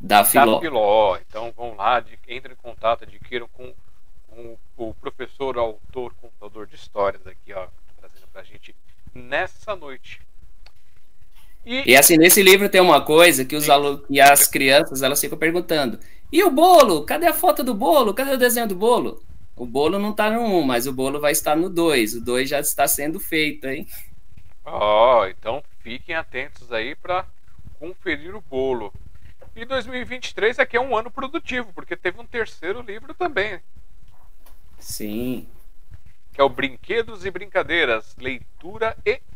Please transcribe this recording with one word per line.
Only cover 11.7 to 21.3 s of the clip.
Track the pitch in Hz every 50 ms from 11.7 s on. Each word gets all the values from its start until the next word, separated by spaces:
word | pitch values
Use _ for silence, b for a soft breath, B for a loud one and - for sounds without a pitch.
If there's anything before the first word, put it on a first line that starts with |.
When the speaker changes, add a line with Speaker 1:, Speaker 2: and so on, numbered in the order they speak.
| 247 269 277 -
Speaker 1:
E... | 127
assim, | 139 143 - 170 156
nesse | 165 175 - 208
livro | 196 185 196 196 202 196
tem | - 185
uma | 180 175 147 135
coisa | - 151 151 165 175 175 143 131 127
que | 127 147
os | 151 151
Speaker 2:
Sim. | 151
Speaker 1:
alu-, | 143 143 143 143 143 143 - -
e | 139 139
as | 135 139 143 139 -
crianças, | - - 147 135 135 139 151 165 - 135 131
elas | 135 131 147 -
ficam | - 143 151 -
perguntando, | 156 165 165 180 170 - 165 151 135 113 - b b b b b b -
"E | - 339 415
o | 349
bolo? | 262 294 339 370 359 311 269 214 165 143 -
Cadê | - 277 311 339
a | 330 -
foto | - 359 349 294 - 269
do | 247 240
bolo? | 196 262 339 320 285 233 202 190
Cadê | 254 269 277
o | 269 247
desenho | 247 233 226 240 233 202
do | 185
bolo?" | 175 214 240 240 190 127 104 - - - - - - - - -
O | - 123
bolo | 120 120 139 147 160 190 202
não | 208 214 208
tá | 214 214 214
no | 220 233
um, | 233 214 190 170
mas | 143 131 123 117 120
o | 139
bolo | 127 127 131 135 143 147
vai | 147 147